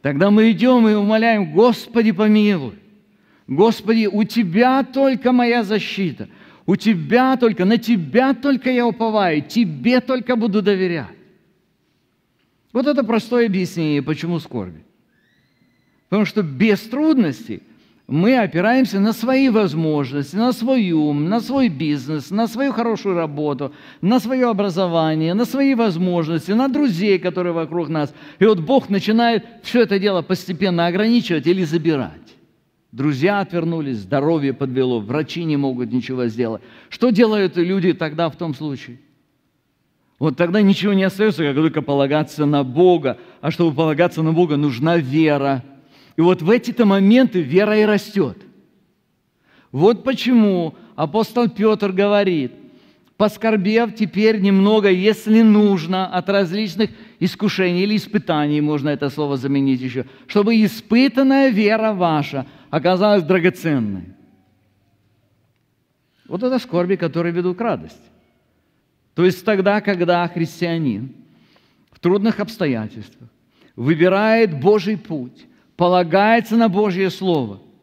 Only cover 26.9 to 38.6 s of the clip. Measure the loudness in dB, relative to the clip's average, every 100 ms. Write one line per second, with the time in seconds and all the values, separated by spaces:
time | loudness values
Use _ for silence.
26.9 | 0 0 0 0 -4 -4 -4 -4 -6 -4
27.9 | -4 -4 -8 -20 0 2 2 2 0 2
28.9 | -4 0 2 2 0 -4 -20 -2 0 2
29.9 | 0 0 -2 -2 -6 -4 -4 -2 0 0
30.9 | 0 2 2 2 -2 0 0 0 0 0
31.9 | -2 -4 -12 -20 _ _ _ _ _ _
32.9 | -4 -4 0 0 0 -4 -4 -4 -4 -6
33.9 | -8 -4 -2 0 0 -2 -4 -4 -2 0
34.9 | -2 -4 -6 -4 -6 -4 -2 -2 -4 -4
35.9 | -4 -4 -4 -4 -2 -4 -4 -12 -20 -20
36.9 | -2 0 4 2 2 -2 0 -2 0 0
37.9 | -2 -4 -4 -4 -4 -10 -8